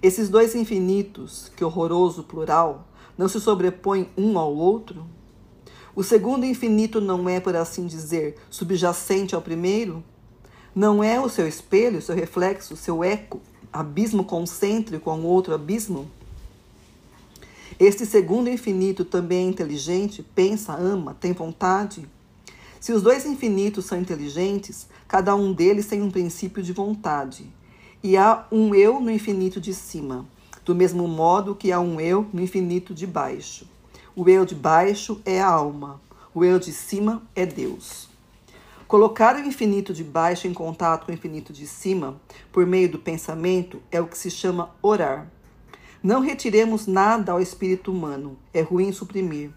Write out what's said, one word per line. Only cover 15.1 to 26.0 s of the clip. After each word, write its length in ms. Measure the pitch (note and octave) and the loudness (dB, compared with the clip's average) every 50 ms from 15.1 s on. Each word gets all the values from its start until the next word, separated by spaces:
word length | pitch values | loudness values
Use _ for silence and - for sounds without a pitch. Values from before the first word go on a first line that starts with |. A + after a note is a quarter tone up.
a 40 | D#3 | -6
um 120 | D#3+ D#3+ | -4 0
outro 260 | E3+ F3+ F#3 F#3 F3 | 2 2 2 2 2
abismo? 580 | D#3 D3+ D3 D3+ G3+ A#3 G#3+ G3+ F3+ C#3 C#3+ D3+ - - - - - - - - - - _ _ - - - _ - _ _ - _ _ - _ - - - - - - - - - - | -4 -4 -2 -4 -4 -4 -4 -6 -8 -8 -8 -12 -18 -20 -20 -20 -20 -18 -18 -20 -20 -20 _ _ -20 -20 -20 _ -20 _ _ -20 _ _ -20 _ -20 -20 -20 -20 -20 -20 -20 -20 2 6
Este 280 | F#3 G3+ G3+ - B3 | 6 6 6 4 -6
segundo 420 | G#3 - G#3 F#3 D#3+ F#3 A#3+ B3 A#3+ | 2 4 4 4 4 0 0 0 -2
infinito 560 | B3+ A#3+ - A3 F#3+ F#3 F#3 G3 F#3+ F#3+ F3+ | -2 -4 -2 -2 0 0 0 0 0 -2 -4
também 420 | F3 - F3+ F3 E3+ F3+ F3+ F#3 | -2 -2 -4 -2 0 0 0 0
é 20 | F#3 | 0
inteligente, 720 | F3+ - F3 D3+ D3 C#3+ C#3 D#3 F3 F#3 G3+ G3+ G3+ - | -2 -2 -4 -6 -6 -8 -4 -2 -2 -2 -2 -2 -6 -10
pensa, 520 | - - - - F#3 G3 A3 G#3+ G#3+ - D#3 | -18 -6 0 2 2 2 2 -2 -6 -8 -6
ama, 420 | D3+ F3 F#3+ G3+ F#3+ D#3+ C3+ - - | -2 -2 -2 -2 -2 -4 -8 -10 -6
tem 140 | - F3+ | -4 -4
vontade? 720 | F3+ F#3 E3+ D#3+ D#3+ _ G3+ F#3 F#3 G3 G#3 G3+ G#3 - D3+ C#3 - _ _ _ _ _ _ - - - - - - - | -4 -4 -6 -10 -6 _ 0 0 0 0 -2 -6 -8 -14 -18 -20 -20 _ _ _ _ _ _ -20 -20 -20 -20 -20 -20 -14
Se 140 | - - | -6 0
os 100 | A#3 G#3+ | 0 4
dois 240 | F#3+ A3+ B3+ C#4 C4 | 6 4 4 4 0
infinitos 600 | D4 C#4+ C4 - A3+ G3+ F#3+ G3 G#3 G#3 G3 F3+ | -6 -6 -2 -2 -2 0 0 0 -2 -2 -4 -8
são 120 | - F#3 F3+ | -6 -4 -4
inteligentes, 880 | F3+ F#3 F3 D3+ D3 C#3+ C#3+ E3 F3+ G3 G3+ G3+ G3 - - - - - - - - - | -4 -4 -6 -8 -8 -8 -4 -2 -2 -2 -2 -4 -6 -10 -16 -18 -18 -20 -20 -20 -10 0
cada 260 | - F#3+ F#3+ G3 G3+ | 0 2 2 2 2
um 180 | G3+ G3+ G3 | 2 2 0
deles 340 | F#3+ D#3+ E3+ F#3 G#3 G3+ G#3 | 2 4 4 4 4 4 0
tem 160 | - A3+ G#3 | -4 -4 -2